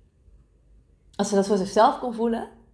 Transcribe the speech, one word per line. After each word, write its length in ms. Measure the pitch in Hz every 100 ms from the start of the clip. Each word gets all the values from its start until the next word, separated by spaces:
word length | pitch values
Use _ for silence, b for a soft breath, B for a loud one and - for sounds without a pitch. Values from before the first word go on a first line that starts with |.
| _ _ _ - _ _ _ _ _ _ _ -
als 140 | 202
ze 60 | 202
dat 120 | 190
voor 100 | 208
zichzelf 420 | 190 - 254 294
kon 140 | 254
voelen, 360 | 226 233 226 - - _